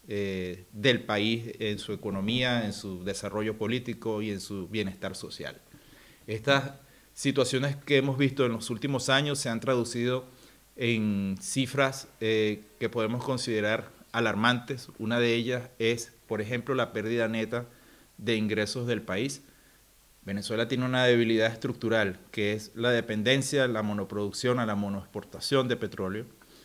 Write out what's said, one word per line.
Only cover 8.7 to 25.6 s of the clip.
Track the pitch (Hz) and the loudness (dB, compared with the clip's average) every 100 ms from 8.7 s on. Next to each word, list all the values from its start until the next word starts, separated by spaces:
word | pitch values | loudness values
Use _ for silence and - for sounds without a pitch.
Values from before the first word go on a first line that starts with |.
| 110 139 135 - | -4 -2 0 2
años | 135 147 139 | 2 2 -2
se | 127 | -2
han | 113 | -2
traducido | 135 123 117 120 123 127 127 - - - _ - | 2 2 2 0 0 0 -4 -20 -20 -20 _ -4
en | 120 110 107 98 98 95 | 0 2 2 0 0 -4
cifras, | - 135 127 139 135 - - - | -4 -2 0 2 2 0 -12 -4
eh, | 110 110 107 104 - - | 0 2 2 -2 -8 -6
que | 117 | -4
podemos | 120 110 120 | -2 -2 -2
considerar | 135 123 123 107 104 113 - - - | -2 -4 -2 0 0 0 -4 -18 -6
alarmantes. | 117 110 104 120 123 - 127 - - | 0 2 4 2 2 -2 -10 -10 -6
Una | 110 120 | -2 2
de | 117 117 | 4 2
ellas | 120 123 120 - | 0 -4 -6 0
es, | 113 120 - - - | 0 0 -4 -12 -6
por | 107 | -4
ejemplo, | 107 120 120 | -2 -4 -2
la | 131 117 | 0 0
pérdida | 110 107 117 110 | -2 0 0 0
neta | 113 110 120 120 - - - - - | 0 -2 -4 -6 -16 -20 -20 -20 -8
de | 110 110 | -2 0
ingresos | 107 107 104 127 120 | 2 0 0 -2 -2
del | 107 | -2
país. | - 98 135 139 - - _ _ _ _ _ _ | -2 -2 -2 -6 -16 -20 _ _ _ _ _ _
Venezuela | 98 101 104 110 117 | -8 -6 -2 0 0
tiene | 127 127 | 0 2
una | 127 | 4
debilidad | 123 120 113 110 113 | 6 6 6 4 4
estructural, | 113 135 - 110 110 101 92 - | 0 -6 -2 2 2 2 -2 -8
que | 110 104 | -2 0
es | 107 - | -2 -6
la | 113 123 | 0 2
dependencia, | 117 - 107 110 135 131 143 123 | 2 2 0 2 2 2 2 2
la | 110 | 2
monoproducción | 107 104 98 104 101 - 123 123 | 0 -2 -4 -4 -4 -2 0 2
a | 110 | 0
la | |
monoexportación | 101 101 98 - 104 - 92 - 135 | 0 -2 -4 -8 -12 -12 -8 0 2